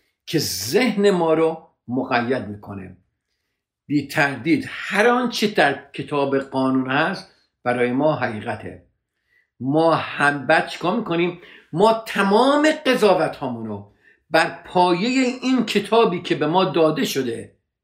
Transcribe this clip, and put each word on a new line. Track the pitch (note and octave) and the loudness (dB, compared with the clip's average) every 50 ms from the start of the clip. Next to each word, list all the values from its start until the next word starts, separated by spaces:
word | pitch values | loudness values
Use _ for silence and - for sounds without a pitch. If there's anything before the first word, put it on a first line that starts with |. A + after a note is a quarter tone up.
| _ _ _ _ _ | _ _ _ _ _
که | - - D#3 | -4 -2 -2
ذهن | B2 - - - F#2+ A2+ C#3+ G#3+ C4 A3+ - G3+ G3+ G3+ | -2 -2 -6 -6 -4 0 0 2 2 2 2 2 2 2
ما | F#3+ F3 E3 D#3+ D#3+ | 2 2 2 2 2
رو | D#3+ D#3+ D#3+ D#3+ - - - _ _ _ | 4 2 2 0 -2 -10 -20 _ _ _
مقید | - A#2+ C3+ C3 - C3 A#2+ A#2 A#2+ C3 B2 G2 | -6 -6 -4 -2 -2 -2 -2 0 -2 -2 -4 -4
می‌کنه. | G2+ G#2 G#2 - G#2 G2 G2 F#2+ F#2 F2+ _ _ _ _ _ _ _ _ _ _ _ _ _ _ _ _ _ _ | -10 -12 -14 -14 -14 -14 -14 -14 -16 -20 _ _ _ _ _ _ _ _ _ _ _ _ _ _ _ _ _ _
بی | - C#3+ D3 - | -2 -2 -2 -2
تردید | - - D#3 D3 C#3 C3+ A2+ A2+ E3 D#3 C3 C3 | -2 -2 0 0 0 -2 -2 -2 0 0 0 0
هر | - - - - - E3+ G3 G#3+ | -4 -10 -12 -10 -4 0 2 4
آنچه | A#3+ A#3+ B3 B3 A#3+ - - A3+ | 4 4 2 0 -2 -2 0 -2
در | G#3 - F#3+ D#3 C#3+ C3+ C3+ - - | 0 2 2 2 2 0 -2 -10 -14
کتاب | - - C3+ - D3 C#3+ C#3 C3+ C3+ C3+ | -12 -10 -8 -4 -2 -2 0 0 0 -2
قانون | C3+ - - C3+ C3 C3 C3 C3 B2+ B2+ | -2 -2 -2 -2 0 2 0 0 0 0
هست، | C3 C#3+ D#3+ F3+ F#3+ - - - _ _ _ _ _ _ - | 0 0 0 0 -2 -6 -10 -16 _ _ _ _ _ _ -4
برای | B2 B2 B2 B2 B2 | -2 0 0 0 0
ما | B2 C3+ D3 D#3 D3 | 0 2 2 2 2
حقیقته. | B2 B2 A2+ A2 G#2+ G#2 A#2+ G#2 G2+ - F2+ F2+ F2+ - _ _ _ _ _ _ _ _ _ _ _ _ _ _ - | 0 -2 -4 -6 -6 -8 -8 -10 -10 -10 -14 -16 -16 -20 _ _ _ _ _ _ _ _ _ _ _ _ _ _ -8
ما | A#2+ C3+ D3 D#3+ E3 E3 D#3 | -4 0 2 2 4 4 2
هم | C3+ - - - - D3 C#3+ C#3+ C#3+ B2+ | 0 -2 -6 -4 0 0 0 0 0 0
بعد | B2+ D#3+ F3 E3+ | 2 2 2 2
چیکار | - - - - E3+ G#3 | -2 -6 -6 -4 -2 -2
می‌کنیم؟ | A#3+ - - E3+ E3+ F3 F3+ F3 - - - - - - _ - | -2 -2 -2 -2 -2 -2 -2 -4 -8 -14 -20 -20 -20 -14 _ 0
ما | D#3+ G3+ A3+ A3+ A3 - | 2 4 4 2 2 -2
تمام | - - G3+ G3 F#3+ G3+ A3+ B3 C4+ C#4+ D4 D4+ D#4 D#4 - - | -6 -4 -2 0 4 4 4 4 4 4 4 4 2 2 0 0
قضاوت | C4+ B3 - G#3 G3+ F3+ - D#3 - - | 0 2 4 4 4 4 4 0 -2 -4
هامونو | - C#3+ B2+ A#2+ A2+ A2 A2 G#2 G2+ G2+ - _ _ _ _ _ _ _ - | -6 -8 -8 -8 -8 -8 -8 -10 -10 -12 -16 _ _ _ _ _ _ _ -2
بر | D#3 D#3+ E3+ E3 - - - | 0 0 0 0 -4 -10 -10
پایهٔ | - - F3+ F3+ F3+ F3 E3+ G3 B3 C4 C4+ C4 B3 B3 - | -2 2 4 4 4 4 2 0 0 2 2 0 0 0 -2
این | - C4 C4 B3 - | -2 0 0 0 0
کتابی | - - G3+ G3+ - A3+ A#3 A3+ F#3 F3 E3+ | 0 0 -2 0 2 4 4 4 4 2 -2
که | - - E3+ | -4 -4 -2
به | C#3+ D3+ | -2 0
ما | D3+ E3 F#3 F#3 | 0 2 2 2
داده | D#3+ D3+ E3+ D#3+ D#3 D#3 C#3 C#3 | 2 2 2 2 2 2 0 -2
شده | C3+ - C#3 B2 A#2 A2+ - - - _ _ _ _ _ _ | -2 -2 -4 -4 -4 -6 -8 -10 -16 _ _ _ _ _ _